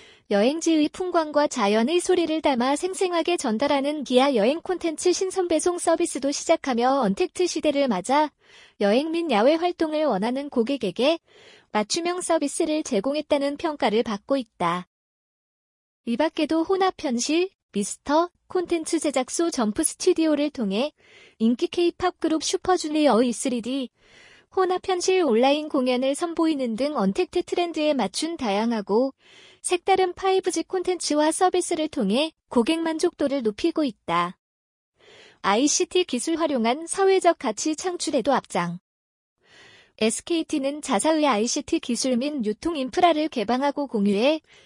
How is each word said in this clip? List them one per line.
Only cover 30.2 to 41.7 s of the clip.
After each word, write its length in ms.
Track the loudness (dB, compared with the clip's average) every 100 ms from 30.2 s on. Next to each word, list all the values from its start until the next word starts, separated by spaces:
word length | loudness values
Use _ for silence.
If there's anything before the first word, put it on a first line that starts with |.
| 0 2 0 -4
콘텐츠와 680 | -4 -4 -2 -4 -2 0 2
서비스를 580 | 2 2 2 -2 -2 -4
통해 440 | -2 0 0 -2 _ -2
고객 320 | 0 2 0
만족도를 640 | -2 0 -2 0 -2 0
높이고 420 | -2 -2 -2 0
있다. 540 | -2 -4 -4 -2 -2 -6 _ _ _ _ _ _ -20 -20 -20 _
아이씨티 640 | 0 2 2 2 0 0
기술 320 | 0 -2 -2 -2
활용한 500 | 0 0 0 -2 -4
사회적 520 | 0 2 4 4 2
가치 380 | -2 -2 -4 -2
창출에도 560 | -4 -4 -2 0 2
앞장. 460 | 0 0 -4 -4 -6 _ _ _ _ _ _ _ -20 -20 -20 _ -2
에스케이티는 840 | -2 -2 -4 -4 -2 -2 -4 -6
자사의 440 | -2 0 2 2 2
아이씨티 540 | 2 0 -2 -2